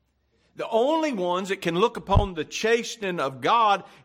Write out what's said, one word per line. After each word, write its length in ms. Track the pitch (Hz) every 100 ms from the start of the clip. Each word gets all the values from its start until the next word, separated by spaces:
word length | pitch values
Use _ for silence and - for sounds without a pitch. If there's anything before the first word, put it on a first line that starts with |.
| _ _ _ _ _ -
The 120 | 147
only 420 | 226 262 320 311
ones 380 | 220 180 175 190
that 100 | 190
can 180 | 175 170
look 200 | 220 202
upon 340 | 180 196 202
the 120 | 165
chastening 760 | 143 - 220 233 226 - 196 175
of 220 | 139 131
God 420 | 139 226 220 196 - -